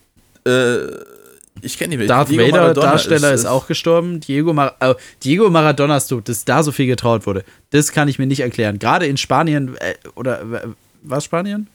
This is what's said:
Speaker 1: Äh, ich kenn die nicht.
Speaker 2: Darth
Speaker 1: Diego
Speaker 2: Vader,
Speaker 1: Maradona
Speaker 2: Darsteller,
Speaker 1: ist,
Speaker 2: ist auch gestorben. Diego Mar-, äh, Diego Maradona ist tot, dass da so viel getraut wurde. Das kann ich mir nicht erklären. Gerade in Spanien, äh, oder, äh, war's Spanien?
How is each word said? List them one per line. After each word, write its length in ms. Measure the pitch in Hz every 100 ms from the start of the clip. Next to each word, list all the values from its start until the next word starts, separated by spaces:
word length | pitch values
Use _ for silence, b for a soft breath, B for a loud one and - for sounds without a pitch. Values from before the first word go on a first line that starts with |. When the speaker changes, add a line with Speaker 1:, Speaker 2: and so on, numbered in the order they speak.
| _ _ _ _ 127
Speaker 1:
Äh, 320 | 127 123 117 65 - - 58 55 67 _ -
ich 180 | - -
kenn 100 | -
die 80 | 139
nicht. 120 | 104
Speaker 2:
Darth 200 | 127 143
Speaker 1:
Diego 140 | -
Speaker 2:
Vader, 180 | 120 175
Speaker 1:
Maradona 300 | 165 143 139
Speaker 2:
Darsteller, 420 | 151 - 156 143
Speaker 1:
ist, 80 | 127
Speaker 2:
ist 40 | 113
auch 180 | 131 -
gestorben. 540 | 160 165 170 175 170
Diego 340 | - 139 165
Mar-, 220 | 151 135 -
äh, 140 | 131 127 B -
Diego 260 | 131 175 220
Maradona 480 | 165 151 139 143 143
ist 100 | -
tot, 220 | 123 107
dass 160 | 117 -
da 160 | 131
so 100 | 151
viel 140 | 131 127
getraut 400 | 123 120 113 101
wurde. 180 | 98 b b _
Das 200 | 147 147
kann 160 | - 147
ich 120 | 131
mir 80 | 135
nicht 140 | 139
erklären. 360 | 123 - 107 101
Gerade 300 | 110 175 156
in 100 | 139
Spanien, 580 | - 139 165 147 131 -
äh, 180 | 90 - -
oder, 280 | - 127 117
äh, 260 | 107 117 113 104 _ _
war's 240 | 151 139 -
Spanien? 420 | 170 202 208 208